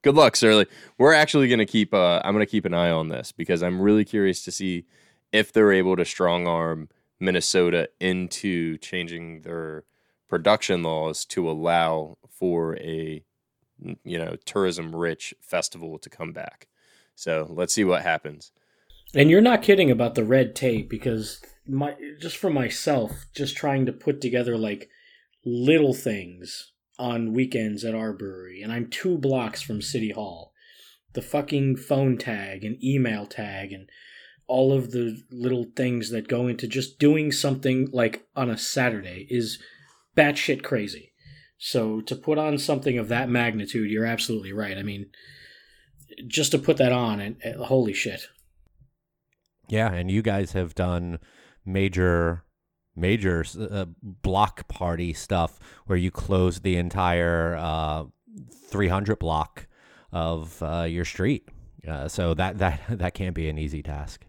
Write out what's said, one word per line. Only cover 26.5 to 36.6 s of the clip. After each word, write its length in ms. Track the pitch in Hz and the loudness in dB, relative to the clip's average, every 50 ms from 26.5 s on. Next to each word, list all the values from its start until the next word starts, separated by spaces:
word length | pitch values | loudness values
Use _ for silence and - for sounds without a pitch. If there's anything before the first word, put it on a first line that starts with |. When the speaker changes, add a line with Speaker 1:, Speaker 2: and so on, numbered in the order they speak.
| - - - _ _ _ _ _ _ - | -14 -14 -16 _ _ _ _ _ _ -8
Speaker 2:
on 340 | 123 123 120 117 113 110 110 | -6 -4 -2 -2 -2 -2 0
weekends 500 | 127 131 127 127 120 110 107 104 101 113 | 0 0 0 0 -4 -2 -2 -4 -6 -6
at 120 | 113 110 | -6 -4
our 180 | 110 110 110 101 | -4 -4 -6 -6
brewery, 480 | 92 101 95 92 92 92 92 90 95 | -8 -10 -12 -12 -12 -16 -16 -16 -14
and 100 | 104 110 | -10 -8
I'm 160 | 113 120 120 117 | -6 -6 -6 -6
two 280 | - - - 185 180 | -8 -4 -2 0 0
blocks 440 | 156 135 139 135 127 120 110 - - | 0 0 0 0 0 -2 -4 -6 -10
from 200 | - - 110 104 | -10 -8 -8 -6
City 300 | - - - 127 110 107 | -6 -6 -4 -4 -4 -4
Hall. 400 | 98 113 104 95 85 78 69 _ _ _ _ - - - - - - _ _ _ - | -4 -6 -8 -10 -12 -14 -18 _ _ _ _ -20 -20 -20 -20 -20 -20 _ _ _ -10
The 80 | 127 | -10
fucking 560 | - - - 147 143 147 151 143 139 135 131 | -8 -4 -4 -4 -2 0 0 0 2 2 0
phone 400 | 131 - - 147 135 139 135 127 | -2 0 0 0 2 4 2 2
tag 460 | 117 - - 110 101 98 98 95 95 101 | 0 -2 -6 -6 -6 -8 -10 -10 -10 -8
and 200 | 107 110 - 120 | -8 -8 -4 -2
email 420 | 131 139 139 127 117 110 104 101 | 0 2 2 2 0 0 -4 -6
tag 460 | - - - 107 104 98 98 98 98 | -8 -10 -10 -10 -8 -8 -10 -10 -12
and 180 | 101 95 95 _ - - - - - - - - _ _ _ | -12 -16 -18 _ -20 -20 -20 -20 -20 -20 -20 -20 _ _ _
all 260 | _ 127 131 131 135 135 | _ 2 4 4 4 4
of 180 | 135 123 117 | 2 0 -2
the 300 | 117 123 120 117 110 127 - _ | -2 -2 -2 -2 -4 -8 -14 _
little 340 | 127 123 120 127 127 123 120 113 - | -10 -4 -2 -2 0 0 -4 -6 -4
things 360 | - 131 127 123 120 110 - | -2 -2 0 0 -2 -4 -4
that 160 | 117 110 107 | -6 -6 -4
go 200 | - 127 120 123 | -2 -2 -2 0
into 200 | 123 117 117 | -2 -2 -4